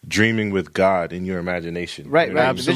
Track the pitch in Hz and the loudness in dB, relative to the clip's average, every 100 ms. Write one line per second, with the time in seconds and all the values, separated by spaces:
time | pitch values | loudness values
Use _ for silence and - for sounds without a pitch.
0 | - 90 110 113 107 98 82 - 95 95 | -4 2 2 2 0 -2 -2 2 4 4
1 | 82 87 92 92 87 90 85 85 87 - | -2 -6 -6 -4 -4 -4 -4 -6 -8 -10
2 | 76 147 147 - 127 127 131 | 0 2 2 2 0 0 0